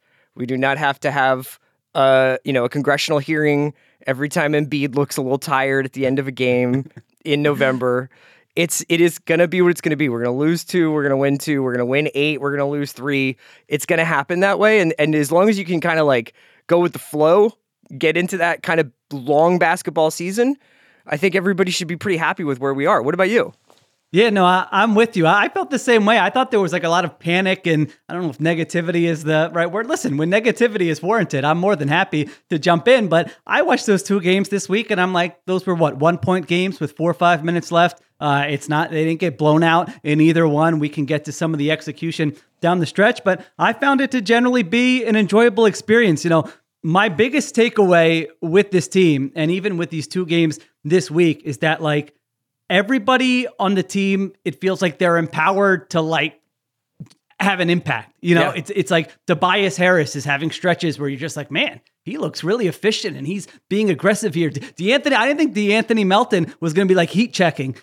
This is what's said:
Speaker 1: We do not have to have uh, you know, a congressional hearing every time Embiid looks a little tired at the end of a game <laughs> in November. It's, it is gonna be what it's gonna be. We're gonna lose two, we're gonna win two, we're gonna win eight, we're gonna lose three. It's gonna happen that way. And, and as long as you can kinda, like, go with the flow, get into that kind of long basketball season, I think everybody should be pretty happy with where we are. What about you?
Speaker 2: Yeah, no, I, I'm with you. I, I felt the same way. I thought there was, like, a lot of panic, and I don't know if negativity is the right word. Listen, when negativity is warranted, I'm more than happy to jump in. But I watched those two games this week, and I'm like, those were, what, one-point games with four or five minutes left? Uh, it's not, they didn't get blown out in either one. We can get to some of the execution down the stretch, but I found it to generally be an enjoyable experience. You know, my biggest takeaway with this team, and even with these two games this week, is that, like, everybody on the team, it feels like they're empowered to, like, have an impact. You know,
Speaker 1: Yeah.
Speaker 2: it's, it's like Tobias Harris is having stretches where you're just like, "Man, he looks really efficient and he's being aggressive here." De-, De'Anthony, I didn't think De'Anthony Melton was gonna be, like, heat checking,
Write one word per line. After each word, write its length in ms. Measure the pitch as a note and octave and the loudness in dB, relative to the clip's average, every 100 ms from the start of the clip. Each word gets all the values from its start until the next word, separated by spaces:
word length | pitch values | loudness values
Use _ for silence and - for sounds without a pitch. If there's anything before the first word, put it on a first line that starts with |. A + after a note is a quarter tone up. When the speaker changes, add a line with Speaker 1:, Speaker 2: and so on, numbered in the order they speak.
| _ _ _ - | _ _ _ -10
Speaker 1:
We 100 | B2 | -6
do 100 | B2+ | -2
not 220 | C3+ C#3 | -2 0
have 220 | C#3+ C3+ | -2 -2
to 100 | D3 | -4
have 480 | C3+ C3+ C3 B2+ - _ _ _ D#3 | 0 0 0 -4 -20 _ _ _ 0
uh, 400 | C3+ C3 C3 B2+ | 4 4 2 -2
you 80 | - | -2
know, 120 | C3+ | -2
a 40 | A#2+ | -2
congressional 500 | D3 C#3+ C#3+ - D3 | -2 0 0 0 -2
hearing 560 | C3+ D#3 D3+ C#3+ D3 - _ _ - | -2 0 0 0 -2 -6 _ _ -8
every 220 | C3 C#3+ | -6 -4
time 240 | F3 D3+ | -2 0
Embiid 420 | D3+ D3 C#3+ C#3 | 0 -2 -4 -2
looks 220 | B2+ C#3+ - | -2 -2 -2
a 60 | |
little 160 | C3 C3+ | -2 -2
tired 460 | - C3+ C3+ C3+ | -2 -2 0 -2
at 100 | C3 | -2
the 120 | B2+ C3 | -4 -2
end 140 | C3+ | -2
of 80 | C3+ | -4
a 20 | |
game 580 | B2 B2+ B2 B2 C3 C3+ - _ | -2 0 2 0 -2 -6 -18 _
<laughs> 180 | _ | _
in 180 | D#3+ D3 | -4 0
November. 640 | D3 C#3+ C3+ C3 B2+ B2 C3 _ _ _ _ | 0 0 0 0 -2 -2 -4 _ _ _ _
It's, 300 | - E3+ - E3 | -4 -4 -4 -2
it 120 | E3 | 2
is 180 | E3+ - | 2 0
gonna 300 | - E3 E3+ | -2 0 2
be 120 | F3+ | 2
what 80 | F3 | 2
it's 100 | E3+ | 0
gonna 160 | E3+ D3 | -2 -2
be. 120 | D3 | -2
We're 140 | A#2 | -2
gonna 140 | A#2+ B2+ | -2 0
lose 260 | D3+ E3+ | 0 -2
two, 280 | - F3+ D#3+ | -2 -2 0
we're 100 | D3+ | 0
gonna 140 | C#3+ C3+ | 0 0
win 220 | C#3 C#3 | 0 -2
two, 240 | - C#3+ | -2 -2
we're 100 | C3 | -2
gonna 140 | B2 B2 | -2 0
win 220 | C3+ D3+ | 0 0
eight, 260 | C#3 C#3+ C#3+ | -2 -2 -2
we're 120 | C#3+ C#3+ | -4 -4
gonna 140 | C#3 | -4
lose 220 | D3 C#3+ | -4 -8
three. 440 | - C#3 C#3 C3 C3 _ - - | -8 -4 -2 -2 -6 _ -20 -8
It's 200 | D3 - | -6 -2
gonna 180 | E3 | 0
happen 360 | E3 D3 C#3+ F3 | 0 -2 -2 0
that 180 | G3 F3+ | 0 2
way. 220 | G#3+ G#3+ | 4 4
And, 140 | E3 D#3 | 2 2
and 160 | D3+ | 0
as 180 | D#3 C#3 | 2 2
long 160 | E3 G#3 | 2 2
as 100 | G3 | 2
you 60 | |
can 160 | F3 F3 | -2 -2
kinda, 240 | F3 D#3+ | 0 2
like, 300 | D3+ B2+ A2+ _ _ _ - | 2 2 -2 _ _ _ 0
go 120 | F3 | 2
with 120 | F3 | 2
the 60 | - | -2
flow, 540 | - D3+ D#3 F#3 G#3+ - _ _ - C#3 | -8 0 4 4 4 0 _ _ -18 -2
get 180 | D#3+ E3 | 0 0
into 200 | F3 F#3+ | -2 -2
that 240 | E3+ D#3 | -2 -2
kind 180 | - E3 | -4 -4
of 100 | C#3+ _ - | -4 _ -14
long 460 | C#3+ B2+ D3 E3 F3+ | -10 0 2 4 4
basketball 520 | E3+ F3+ - D#3+ D#3 | 2 0 -4 -2 -2
season, 460 | - F3 G3+ B3 C#4+ _ _ _ _ - | -2 -6 -2 -2 -2 _ _ _ _ -8
I 100 | D3 | -2
think 180 | F#3+ | 0
everybody 360 | F#3 F#3 F#3 F#3 | 0 0 0 0
should 180 | E3+ D#3+ | -2 -6
be 80 | F3 | -6
pretty 200 | G#3 E3 | -4 -2
happy 260 | D#3+ F#3+ | -2 -2
with 140 | D3+ B2+ | -4 -4
where 140 | C#3 | -2
we 120 | C#3 D3+ | 0 0
are. 140 | F#3+ | 2
What 120 | B2 | 0
about 160 | F3 F#3+ | 0 2
you? 220 | A3+ E2 - _ _ _ _ - | 2 0 -6 _ _ _ _ -2
Speaker 2:
Yeah, 180 | E3+ A#3 | 2 4
no, 140 | G3+ | 4
I, 220 | F3+ F#3 - | 4 2 0
I'm 240 | G3 A3+ | 0 2
with 220 | G#3 A3+ G3+ | 2 2 2
you. 100 | D#3+ | 4
I, 180 | G3+ | 4
I 40 | C4 | 2
felt 200 | G4 F4+ | -2 -4
the 80 | C4 | -2
same 280 | - A3+ G#3 | 2 2 4
way. 120 | A3+ | 2
I 120 | F#3 | 2
thought 200 | A#3 B3+ | 0 0
there 100 | G#3+ | 0
was, 120 | F3+ | 0
like, 120 | F3 | -2
a 40 | E3 | 0
lot 160 | E3+ | 0
of 140 | F3 - | -2 -6
panic, 480 | E3+ F3+ F#3+ F#3 E3+ | -2 0 0 -2 0
and 260 | D#3 D3 - - | 0 0 -6 -12
I 60 | |
don't 80 | E3+ | -6
know 80 | E3+ | -6
if 80 | B2 | -2
negativity 640 | D#3+ E3 D#3+ F3 E3 E3+ | -2 -2 -2 -4 -2 0
is 220 | E3+ D#3 | 0 -2
the 260 | D3 D#3 E3 | -2 0 0
right 180 | E3 E3+ | -2 -2
word. 180 | G3 A#3 | -4 -4
Listen, 280 | D#4+ - C#3+ | -4 -2 -2
when 140 | D#3+ | 0
negativity 560 | G3+ A3+ - A#3+ G#3 E3+ | 0 0 0 0 0 -2
is 160 | D3+ | -2
warranted, 420 | F3 A3+ E3+ C#3 | -2 0 0 -2
I'm 140 | C#3+ D#3+ | 0 0
more 180 | F#3+ F#3 | 0 0
than 120 | C#3+ | 0
happy 420 | E3 F#3+ D3+ D3 - - | 0 0 -2 -4 -10 -6
to 100 | E3 | -2
jump 300 | F3 E3+ A#3 | 0 2 4
in. 200 | C4 G3 | 2 4
But 220 | E3 F3 - - | 0 -2 -10 -4
I 160 | B3 | -2
watched 220 | D4+ - | 0 0
those 180 | - F#3+ | 2 0
two 160 | - G3+ | 0 -2
games 280 | F3 F#3+ G3 | 2 0 0
this 200 | G3 - | -4 -2
week, 220 | G3 A3+ | -4 -2
and 100 | G3 | -2
I'm 120 | F3+ | 0
like, 320 | F3+ F3 - | 0 -2 -6
those 220 | - F#3 F#3 | -4 -4 -2
were, 80 | |
what, 220 | E3+ D3+ C3 | 0 0 2
one-point 500 | D#3+ F3 - F#3 D#3+ | 0 0 0 -2 0
games 340 | F3 F#3 F#3 | -2 -2 -4
with 120 | D3+ - | -8 -4
four 140 | E3 | -4
or 40 | |
five 300 | E3 F3 E3+ | 0 2 2
minutes 260 | E3 E3+ E3 | 0 -4 0
left? 300 | E3+ E3+ - _ - | 2 2 0 _ -6
Uh, 280 | D3+ C#3+ C#3+ | -2 -2 -2
it's 200 | C#3 - | -4 -2
not, 220 | D3+ E3 | -2 -2
they 140 | D#3+ | -2
didn't 160 | D#3+ E3 | -2 0
get 160 | F3+ C3 | -4 0
blown 260 | D3+ D#3 | 2 4
out 280 | E3 E3 E3 - | 4 2 0 -6
in 160 | D3 D3+ | -2 4
either 260 | D#3+ E3 E3 | 4 4 2
one. 300 | D3 D#3+ D#3+ | 2 2 0
We 100 | D3 | -2
can 160 | D3+ | -4
get 200 | C#3 D3+ D3 | -4 -4 -6
to 60 | |
some 200 | - E3 | -6 -4
of 60 | D#3 | -2
the 120 | D3 | -2
execution 640 | D#3 D#3 C#3+ E3 D#3 D#3 - _ - | -2 -6 -8 -8 -4 -4 -4 _ -4
down 180 | E3+ F3+ | 0 0
the 80 | D3+ | -2
stretch, 360 | - G#3+ A#3+ | 2 2 2
but 200 | G3 F#3 - - | -2 -2 -6 -2
I 140 | F3+ | -2
found 260 | A#3 C#4+ C4+ | 0 0 2
it 120 | C4+ | 0
to 100 | B3+ | -2
generally 400 | F#3+ A#3 B3 B3 | 2 2 4 2
be 420 | E3+ A#3 B3+ B3+ | 0 2 2 2
an 120 | A#3 G#3+ | 2 2
enjoyable 500 | G3 G#3 A#3 G3 A3 | 2 4 4 4 2
experience. 580 | - - A3+ A3 D3+ | 2 2 4 4 2
You 60 | E3+ | 2
know, 200 | E3 - - _ _ | 0 0 -10 _ _
my 260 | D#3+ F3 A3 | 0 2 2
biggest 460 | D3+ B3 C#4+ - - | 2 0 0 -2 0
takeaway 720 | A3+ G#3+ F#3+ E3+ E3 E3 D#3+ - | 2 4 4 6 4 2 -4 -8
with 300 | E3 F#3 G3+ | 0 2 2
this 160 | F#3 - | 0 0
team, 440 | F#3+ F3+ C#3 C#3 | 2 4 4 -2
and 160 | - D#3 | -2 -2
even 260 | F#3+ G3+ F3 | -2 -4 -4
with 140 | E3+ | -6
these 160 | D#3+ - | -6 -6
two 180 | F#3 | -6
games 360 | F3 E3+ D#3+ D3+ _ _ | -2 0 0 -2 _ _
this 260 | D3+ F#3 - | 0 0 0
week, 320 | D#3 E3+ D3+ | 0 0 0
is 140 | D#3 C3+ | -6 -4
that, 240 | D#3+ D#3+ | -2 -2
like, 320 | D#3 D3+ D3 _ _ _ _ _ - | -2 -2 -4 _ _ _ _ _ -2
everybody 760 | F3+ G3+ C4 G#3 B3+ B3+ B3 A#3 - | -2 0 -2 0 0 2 0 -2 -4
on 160 | G3 | -2
the 80 | G3 | 0
team, 500 | F3+ G3 G3 G3 G3 - | -2 -2 0 0 -2 -6
it 160 | F3+ - | -10 -4
feels 220 | F#3+ F#3 | -4 -2
like 160 | F#3 - | -2 0
they're 200 | F3+ E3+ | 0 0
empowered 720 | D#3 D#3 E3 G3 G3+ F#3 - | -2 -2 0 2 2 0 -2
to, 100 | E3 | -4
like, 400 | D#3+ D#3+ D#3 - _ _ _ _ _ - - _ _ - | -2 -2 -4 -8 _ _ _ _ _ -20 -20 _ _ -4
have 220 | F#3+ F#3 | -2 0
an 80 | E3+ | 0
impact. 460 | F3 - A#2 - _ | 0 -2 -6 -8 _
You 140 | F3 | 0
know, 120 | E3+ D3+ | 2 2
Speaker 1:
Yeah. 20 | E3 | -4
Speaker 2:
it's, 140 | - | -6
it's 200 | G3+ - | -4 0
like 220 | E3 D#3 - - | 0 -2 -10 -6
Tobias 500 | D#3+ F3+ G3+ G3 - | -2 0 2 0 0
Harris 400 | F3+ F3+ D3 D3 | 2 2 0 -4
is 80 | |
having 260 | C3+ C#3 D#3+ | -4 -4 -4
stretches 480 | - F#3 E3+ E3+ B2 | -4 -2 -2 -2 -4
where 100 | C#3+ | -8
you're 100 | C3+ | -8
just 180 | D3+ D3+ | -10 -10
like, 140 | C#3+ | -8
"Man, 300 | D#3 C#4+ - _ _ | -4 -4 -6 _ _
he 140 | - C#4+ | -12 -8
looks 260 | D#3+ - | -8 -6
really 240 | D#3+ A#3+ F#3+ | -4 -2 -2
efficient 500 | - G#3 G#3+ G3+ C3+ | -2 -4 -4 -6 -8
and 100 | D3 | -8
he's 200 | G3 - - - | -8 -10 -16 -6
being 220 | G3 G#3+ | -2 0
aggressive 440 | C#3+ F#3+ G#3+ G#3+ | 0 0 0 -2
here." 140 | D#3 D#3+ | -2 -2
De-, 120 | C3 | -4
De'Anthony, 520 | - - F#3 C#4 D4+ | -12 -6 0 0 2
I 160 | A#3+ B3 | 0 0
didn't 100 | D4 | 0
think 160 | D4 | 0
De'Anthony 520 | G3+ G#3 A3 A3 A3+ F#3+ | 0 0 0 0 0 2
Melton 460 | G3+ A#3+ F#3+ D#3+ - | 2 2 0 -2 -4
was 120 | E3 | -2
gonna 140 | D#3+ F#3+ | 0 2
be, 80 | |
like, 160 | F#3 E3+ | 2 2
heat 240 | F3+ A#3 | 0 0
checking, 420 | - F3 - C3 B2 | 2 0 0 -8 -8